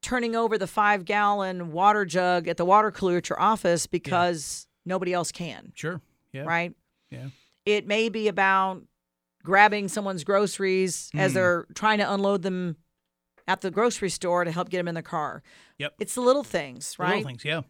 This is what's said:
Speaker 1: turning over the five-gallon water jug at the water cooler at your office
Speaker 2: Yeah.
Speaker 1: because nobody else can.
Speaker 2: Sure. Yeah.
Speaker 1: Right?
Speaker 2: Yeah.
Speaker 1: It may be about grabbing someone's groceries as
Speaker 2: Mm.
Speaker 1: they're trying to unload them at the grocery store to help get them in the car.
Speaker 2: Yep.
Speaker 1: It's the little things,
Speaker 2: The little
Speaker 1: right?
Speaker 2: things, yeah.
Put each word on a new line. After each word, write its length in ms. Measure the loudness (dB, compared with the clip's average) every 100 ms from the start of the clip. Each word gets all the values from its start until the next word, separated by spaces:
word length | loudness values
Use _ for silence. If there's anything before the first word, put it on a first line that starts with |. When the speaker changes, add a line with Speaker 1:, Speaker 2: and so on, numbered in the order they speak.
Speaker 1:
turning 340 | -2 -2 -2 0
over 220 | 0 0
the 80 | -2
five-gallon 1040 | 0 2 2 0 0 2 0 -2 -6 -8
water 320 | 2 4 4 0
jug 420 | 0 2 0 0
at 100 | -2
the 80 | 4
water 240 | 6 4
cooler 260 | 0 0 0
at 120 | -2
your 100 | 0
office 460 | 2 2 2 0 0
Speaker 2:
Yeah. 40 |
Speaker 1:
because 760 | -6 -2 0 2 0 -6 -12 -14 _ -6
nobody 280 | -4 -2
else 180 | -2 -4
can. 400 | -6 -12 -12 -18 -10
Speaker 2:
Sure. 260 | -8 -8 _ _ _
Yeah. 120 | -12
Speaker 1:
Right? 300 | -4 -2 -2 -8 _ _ _
Speaker 2:
Yeah. 180 | -16 -16 -16 _ _ 0
Speaker 1:
It 200 | 0 0
may 220 | 0 0
be 180 | 0 -2
about 540 | 2 2 4 0 -4 -14 _ _ _ _ _
grabbing 440 | 2 8 8 6 -2
someone's 360 | -4 -4 -6
groceries 880 | 2 2 2 0 0 2 0 -2 -8
as 180 | 0 2
Speaker 2:
Mm. 20 | 4
Speaker 1:
they're 300 | 2 2 -2 -2
trying 240 | 0 2
to 120 | 2
unload 300 | 0 0 0
them 360 | -2 -4 -4 -6 _ _ _ _ _ _ -4
at 140 | -4
the 100 | -2
grocery 380 | 0 0 0 -4
store 340 | -4 -2 0 0
to 60 |
help 180 | -2 -4
get 80 | -4
them 100 | -4
in 80 | -6
the 80 |
car. 400 | -6 -6 -6 -8 _ -20 -20 _
Speaker 2:
Yep. 160 | -10 _
Speaker 1:
It's 160 | -8 0
the 60 |
little 220 | 2 2
things, 520 | 2 -6 -6 -10 -14 -4
Speaker 2:
The 80 |
little 120 | 0 0
Speaker 1:
right? 80 | -2
Speaker 2:
things, 200 | -8 -4
yeah. 160 | -4 -6